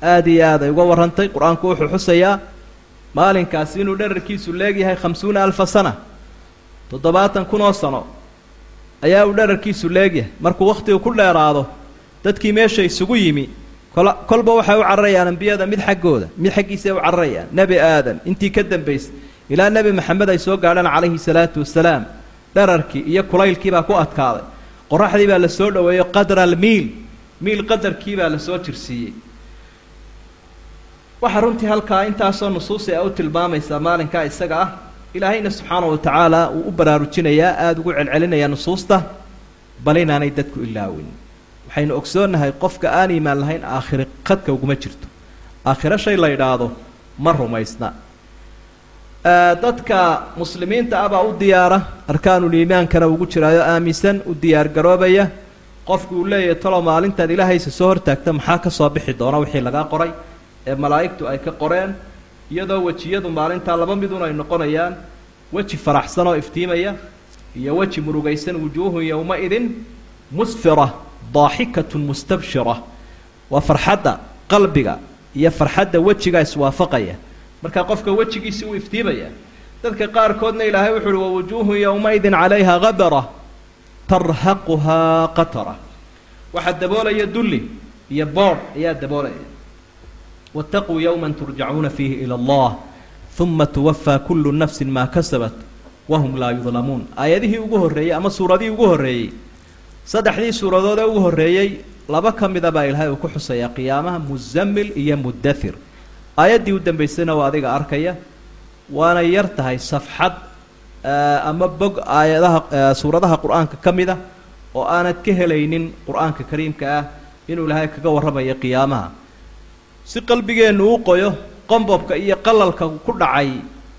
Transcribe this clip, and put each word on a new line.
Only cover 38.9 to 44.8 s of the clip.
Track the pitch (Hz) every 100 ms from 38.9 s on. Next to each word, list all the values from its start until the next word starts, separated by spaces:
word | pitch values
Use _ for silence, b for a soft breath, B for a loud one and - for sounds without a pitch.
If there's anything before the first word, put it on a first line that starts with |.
| 190 151 - - - - - - -
bal | 131 160
inaanay | 160 143 143
dadku | 143 139 -
ilaawin. | 117 107 98 78 76 - - - _ - -
Waxaynu | 147 151 127
ogsoonnahay | - 185 196 165 143
qofka | - 185 - 175
aan | 165 190
iimaan | 165 151 139
lahayn | 143 160
aakhire | 80 131 - 135 135 -
khadka | - 190 -
uguma | 131 135
jirto. | 135